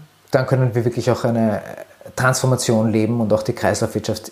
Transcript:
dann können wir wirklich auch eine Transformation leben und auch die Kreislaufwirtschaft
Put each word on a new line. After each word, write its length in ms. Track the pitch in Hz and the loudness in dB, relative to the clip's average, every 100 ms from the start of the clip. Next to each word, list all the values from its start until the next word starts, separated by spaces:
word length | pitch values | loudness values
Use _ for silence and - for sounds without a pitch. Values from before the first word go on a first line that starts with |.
| - _ _ | -12 _ _
dann 160 | 135 - | 0 2
können 260 | 127 127 | 2 2
wir 120 | 113 117 | 0 -2
wirklich 260 | 120 120 | -2 0
auch 120 | 113 | 0
eine 380 | 123 117 113 101 - - - - - - | 0 2 0 0 -6 -14 -18 -20 -14 -2
Transformation 760 | 127 131 131 123 - 113 110 | 0 2 2 0 2 2 2
leben 300 | 110 107 117 | 2 2 0
und 100 | 110 | 2
auch 120 | 110 | 0
die 100 | - | 0
Kreislaufwirtschaft 760 | 120 95 104 110 107 - 104 - | -2 -2 0 -2 -4 -4 -6 -8